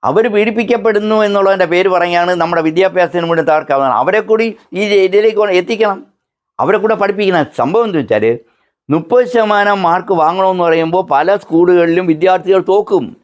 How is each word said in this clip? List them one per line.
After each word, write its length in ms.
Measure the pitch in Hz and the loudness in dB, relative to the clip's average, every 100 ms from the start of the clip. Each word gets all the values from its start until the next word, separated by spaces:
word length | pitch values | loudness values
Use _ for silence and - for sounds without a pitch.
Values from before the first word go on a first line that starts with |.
അവർ 240 | 113 160 233 | 0 0 0
പീഡിപ്പിക്കപ്പെടുന്നു 960 | 208 214 220 220 233 214 214 214 220 | 0 -2 -2 -2 -2 0 -2 -2 0
എന്നുള്ളതിൻ്റെ 400 | 208 202 196 196 | 0 0 0 0
പേര് 240 | 180 175 190 | 0 0 2
പറഞ്ഞാണ് 460 | 180 175 175 175 | 0 0 0 0
നമ്മുടെ 280 | 180 170 170 | 0 -2 0
വിദ്യാഭ്യാസത്തിന് 640 | 160 160 190 180 175 175 170 | -2 0 0 2 -2 -2 -2
മുഴുവൻ 200 | 165 160 | -2 2
തകർക്കാവുന്നതാണ്. 520 | 156 143 139 135 113 | 0 0 0 0 0
അവരെ 220 | 139 202 | 0 0
കൂടി 360 | 202 220 226 208 _ | 0 0 0 -6 _
ഈ 120 | 180 | -6
ഇതിലേക്ക് 520 | 208 202 190 196 220 220 | 0 2 2 2 2 0
കൊണ്ട് 180 | 208 | 0
എത്തിക്കണം, 520 | 180 180 226 220 190 - _ _ _ _ _ | 0 -2 -2 -2 -4 -10 _ _ _ _ _
അവരെ 180 | 139 208 | -2 0
കൂടെ 160 | 208 | 0
പഠിപ്പിക്കണം. 520 | 214 196 196 202 180 147 - | 0 -2 0 0 0 -2 -4
സംഭവം 280 | 127 202 | -2 0
എന്ന് 140 | 233 170 | 0 -2
വെച്ചാൽ, 400 | 113 107 110 117 _ _ _ _ _ | -2 0 0 -2 _ _ _ _ _
മുപ്പത് 380 | 151 165 247 247 | -4 0 0 0
ശതമാനം 540 | 240 214 208 202 202 | 0 0 2 0 0
മാർക്ക് 320 | 175 175 180 | 0 -2 -2
വാങ്ങണമെന്ന് 500 | 180 156 180 190 185 | 0 0 0 0 0
പറയുമ്പോൾ 420 | 170 165 165 175 180 | 0 0 0 -2 0
പല 260 | 139 165 202 | 0 0 -2
സ്കൂളുകളിലും 720 | - 160 175 180 170 165 185 | 0 0 4 4 2 0 0
വിദ്യാർത്ഥികൾ 560 | 156 180 185 185 190 180 | 0 2 0 2 0 2
തോക്കും. 480 | 190 202 190 113 - | -2 0 -2 -4 -12